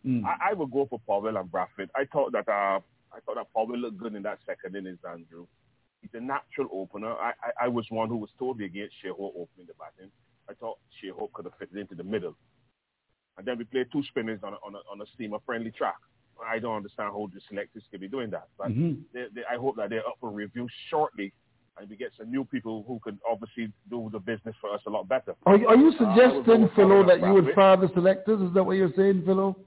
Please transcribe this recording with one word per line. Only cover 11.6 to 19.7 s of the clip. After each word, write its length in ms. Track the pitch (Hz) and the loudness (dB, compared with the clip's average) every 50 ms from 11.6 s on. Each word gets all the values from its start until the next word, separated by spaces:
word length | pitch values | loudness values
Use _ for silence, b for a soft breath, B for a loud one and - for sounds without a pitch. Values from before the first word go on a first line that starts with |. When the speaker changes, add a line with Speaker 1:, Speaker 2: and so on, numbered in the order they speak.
| 98 _ 87 | -18 _ -14
Speaker 2:
into 180 | 104 101 - 92 | -14 -14 -14 -16
the 80 | 85 87 | -16 -10
middle. 320 | 95 110 104 87 82 - _ _ _ _ _ _ _ _ _ _ _ _ _ _ _ _ _ _ _ _ | -8 -8 -6 -6 -8 -14 _ _ _ _ _ _ _ _ _ _ _ _ _ _ _ _ _ _ _ _
And 80 | 92 98 | -12 -10
then 120 | 123 123 | -10 -8
we 80 | 117 117 | -8 -10
played 220 | 110 127 131 127 123 | _ -4 -6 -4 _
two 120 | - 143 135 | -4 -6 -6
spinners 360 | - _ 135 113 113 110 98 - | -4 _ -6 -6 -6 -8 -10 -10
on 100 | 98 101 | -14 -14
a, 40 | |
on 180 | - - 104 101 | -14 -16 -16 -18
a, 20 | 98 - - | -18 -18 -18
on 120 | 101 101 | -16 -16
a 40 | 104 _ _ | -18 _ _
steamer-friendly 560 | - 117 104 104 107 _ - 120 113 113 113 | -14 -10 -10 -10 -10 _ -8 -8 -6 -8 -10
track. 260 | 110 - 139 101 87 - _ _ _ _ _ _ _ - 113 | -6 -4 -4 -4 -4 -8 _ _ _ _ _ _ _ -16 -10
I 120 | 113 113 113 | -8 -6 -6
don't 160 | 110 117 110 | -6 -6 -8
understand 320 | 107 98 104 _ - 107 104 | -8 -10 -12 _ -8 -8 -8
how 180 | 101 104 107 95 90 | -6 -8 -10 -10 -12
the 80 | 95 _ _ | -20 _ _
selectors 340 | 104 98 98 _ _ 110 _ _ | -12 -12 -12 _ _ -20 _ _
could 80 | 104 95 | -16 -16
be 80 | 95 | -12
doing 220 | 95 123 135 120 104 | -10 -8 -8 -8 -8
that. 180 | 87 82 85 _ _ | -10 -12 -12 _ _
But 120 | _ 101 123 | _ -8 -4
Speaker 1:
Mm-hmm. 320 | 107 120 165 170 139 - - _ - | -2 -2 -2 -2 -2 -6 -10 _ -14
Speaker 2:
they, 120 | 123 123 107 104 | -14 -14 -12 -12
they, 80 | 120 113 - | -14 -8 -8
I 60 | 123 | -8
hope 180 | 120 123 135 | -4 -4 -6